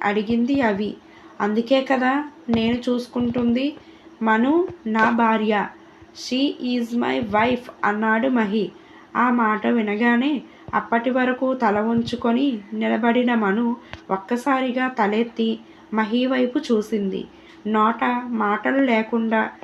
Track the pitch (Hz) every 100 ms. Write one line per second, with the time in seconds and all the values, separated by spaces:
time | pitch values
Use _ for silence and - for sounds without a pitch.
0 | 202 208 208 233 240 277 226 196 208 -
1 | - - - - 202 214 233 269 262 254
2 | 254 285 294 - - 226 226 240 247 247
3 | 240 247 240 247 240 240 285 311 - -
4 | - - 220 220 262 330 370 - 220 220
5 | 226 233 226 220 214 208 - - - -
6 | - - - 254 285 - 247 247 233 240
7 | 247 262 220 208 240 240 - - 208 214
8 | 220 226 262 247 208 220 185 - - -
9 | - - 247 240 220 208 233 240 208 208
10 | 240 240 277 262 - - - 208 196 233
11 | 254 254 254 254 262 254 220 208 226 233
12 | 233 233 233 240 285 214 202 220 220 220
13 | 233 240 240 233 202 208 233 240 - -
14 | - 190 - 240 285 262 262 254 262 247
15 | 202 214 233 - 226 220 - - - 214
16 | 214 240 254 254 247 294 285 220 208 220
17 | 196 190 - - - - 208 214 214 226
18 | 247 247 247 226 208 208 - 269 262 220
19 | 220 233 226 220 220 -